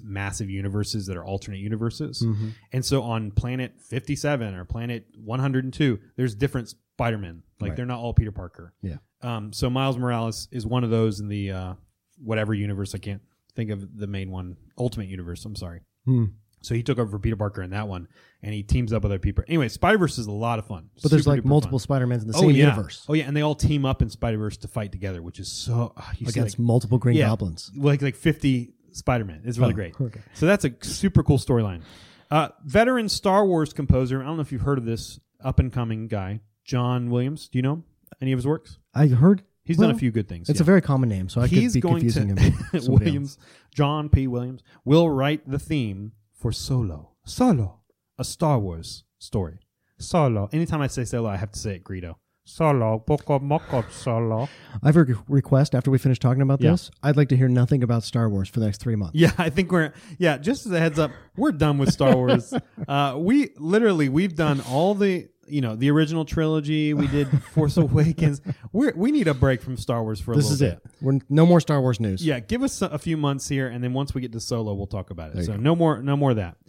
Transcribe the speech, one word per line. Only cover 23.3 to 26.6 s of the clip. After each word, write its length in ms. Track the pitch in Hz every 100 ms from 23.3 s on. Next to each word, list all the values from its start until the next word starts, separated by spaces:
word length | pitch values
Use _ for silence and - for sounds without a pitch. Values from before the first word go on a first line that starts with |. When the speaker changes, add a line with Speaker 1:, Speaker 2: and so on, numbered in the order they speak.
| 147
Speaker 1:
they 60 |
all 120 | 151
team 300 | 147 - 147
up 160 | 135 135
in 80 | 117
Spider-Verse 480 | - 127 110 107 -
to 100 | -
fight 220 | - 104
together, 300 | 90 95 90
which 160 | 85 -
is 140 | 92
so, 400 | - - 120 117
uh, 80 | - - -
you 60 |
see, 160 | 127 117
Speaker 2:
Against 180 | 113
Speaker 1:
like, 60 | 101